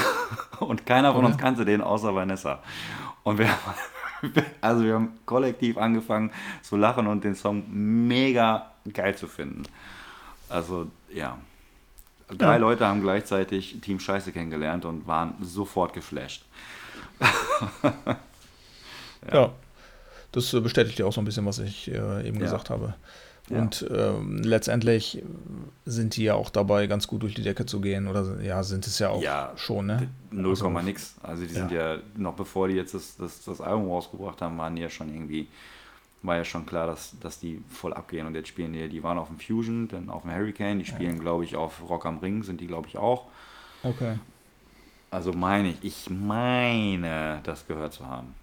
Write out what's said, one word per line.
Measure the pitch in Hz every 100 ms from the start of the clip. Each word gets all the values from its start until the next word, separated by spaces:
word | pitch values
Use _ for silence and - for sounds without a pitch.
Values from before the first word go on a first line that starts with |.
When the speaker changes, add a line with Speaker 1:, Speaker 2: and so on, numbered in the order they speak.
| 523 480 494
Speaker 1:
<laughs> | - - -
und | 202 113 -
keiner | 123 139
von | 127 123
Speaker 2:
Okay. |
Speaker 1:
uns | 131
kannte | 131 120 101
den, | 104
außer | - 107 107 95
Vanessa. | 92 95 76 69 - - - - - -
Und | - 104
wir | 110
<laughs> | 98 -
haben, | - - - - - 127 - 143 -
also | 110 117 110
wir |
haben | 110 113 - -
kollektiv | 120 131 120 120 110
angefangen | 110 113 110 107 110 - - -
zu | - 101
lachen | 107 123 107
und | 104 101
den | 95
Song | 101 104 -
mega | 101 104 113 120 123 135 123 113 110 - - -
geil | 104 95 95
zu | 80
finden. | - 71 - - - - - - - - - -
Also, | 87 82 90 82 - -
ja. | 95 71 62 - - - - _ - - _ -
Drei | 98 -
Speaker 2:
Ja. | 117
Speaker 1:
Leute | 113 117 110
haben | 104
gleichzeitig | 95 98 107 98 92 98 92 -
Team | - 95
Scheiße | - 98 92
kennengelernt | 87 82 78 76 87 85
und | 82 76
waren | 80 82 -
sofort | 92 90 98 - 87
geflasht. | - - 71 65 - - - - - - - - -
<laughs> | - - 453 587 - - 139 - - 117 - - - - - - - - - - -
Ja. |
Speaker 2:
Ja. | 147 120 - - - - - - - -
Das, | 123 120
äh, | 127
bestätigt | 113 - 117 -
ja | 113
auch |
so | 107
ein | 104
bisschen, | 107 101
was | 113
ich, | 104 101 -
äh, | 107 104 101 -
eben | 107
Speaker 1:
Ja. |
Speaker 2:
gesagt | 104 101 -
habe. | 113 110 - - - - - -
Speaker 1:
Ja. | 113
Speaker 2:
Und, | 113 - -
ähm, | 127 107 104 101 104
letztendlich | 110 110 110 117 113 113 107 - - - - - - - -
sind | 117 110 110
die | 107
ja | 104
auch | 104
dabei, | 104 101 104 104
ganz | 104 -
gut | 110
durch | 104
die | 104
Decke | 104 98 117
zu | 104
gehen. | 98 98 98
Oder, | 98 95 98
ja, | 101 92
sind | 95 95 98
es | 101
ja | 101
auch | 104
Speaker 1:
Ja, | 76 71 69 -
Speaker 2:
schon, | - 104 98
ne? | 110
Speaker 1:
d-, | 127 - - 104
null | 92
Speaker 2:
Also, | 95 98
Speaker 1:
Komma | 85
nix. | 92 98 - -
Also | - 82
die | 87
sind | 85 90
Speaker 2:
ja. | 85 80 80
Speaker 1:
ja, | - 107
noch | 95 85
bevor | 95 95 95
die | 95
jetzt | 90
das, | 98 - -
das, | 87 -
das | - 90
Album | 80 107 95
rausgebracht | 87 85 - 98 87
haben, | 87 82
waren | 80 82
die |
ja | 82
schon | - 78
irgendwie, | 78 78 78 76 - - - - - _ _
war | 92 85
ja | 85
schon | 82 78
klar, | 87 82
dass, | 80 - -
dass | 82 -
die | 85 80 -
voll | - 90
abgehen. | - - 82 80
Und | 80
jetzt | 78
spielen | - 82
die, | 80 80
die | 80
waren | 80 87
auf | 80
dem | 80
Fusion, | - 113 113 117 113
dann | 92 87
auf | 85
dem | 87
Hurricane, | 85 107 104 101 101
die | 87
Speaker 2:
Ja. |
Speaker 1:
spielen, | - 90 85
glaub | 82 85
ich, | 85 82
auf | 80 - 85
Rock | 85 85
am | 80
Ring, | 90 104
sind | 101 87
die, | 87
glaub | 82 80
ich, | -
auch. | 107 127 - - - - - -
Speaker 2:
Okay. | 127 123 120 110 - - _ _ _ - - - _
Speaker 1:
Also | 95 87
meine | 87 90 101 98
ich, | 82
ich | 98 - -
meine, | 92 101 107 123 127 123 117 107 92 85 80 78 76
das | 76 78 -
gehört | 78 78
zu | - 64
haben, | 64 64 65